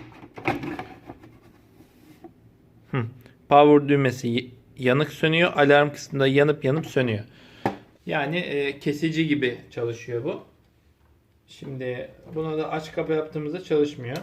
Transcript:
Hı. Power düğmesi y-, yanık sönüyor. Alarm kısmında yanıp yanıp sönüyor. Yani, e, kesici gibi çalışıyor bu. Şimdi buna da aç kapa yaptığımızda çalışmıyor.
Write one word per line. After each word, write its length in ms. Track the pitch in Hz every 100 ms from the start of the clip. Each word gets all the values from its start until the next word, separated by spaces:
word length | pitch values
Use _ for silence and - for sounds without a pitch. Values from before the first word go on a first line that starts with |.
| - - - - - - - - - - - - - - - _ _ - - _ - - - _ - _ _ _ _
Hı. 140 | 135 113 - - _ -
Power 400 | 143 147 147 143
düğmesi 400 | 143 135 117 120
y-, 220 | 117 123 - _ -
yanık 360 | 127 131 143
sönüyor. 400 | - 160 160 175 -
Alarm 360 | 143 143 147
kısmında 340 | 139 - 139 135
yanıp 380 | 139 147 151
yanıp 220 | 131 156 160
sönüyor. 380 | 143 127 104 104 - - - - - - _ -
Yani, 300 | 160 139 170
e, 420 | - 143 143 135
kesici 480 | 156 143 165 156 160
gibi 300 | 143 127 117 -
çalışıyor 540 | - 120 113 - 117
bu. 200 | 139 214 - _ _ _ _ _ _ _ _ _ _
Şimdi 640 | - - 131 127 123 - - -
buna 240 | 160 160 156
da 120 | 156
aç 220 | 156 160
kapa 220 | - 151
yaptığımızda 500 | 156 156 156 147 175
çalışmıyor. 520 | - 151 147 127 120 139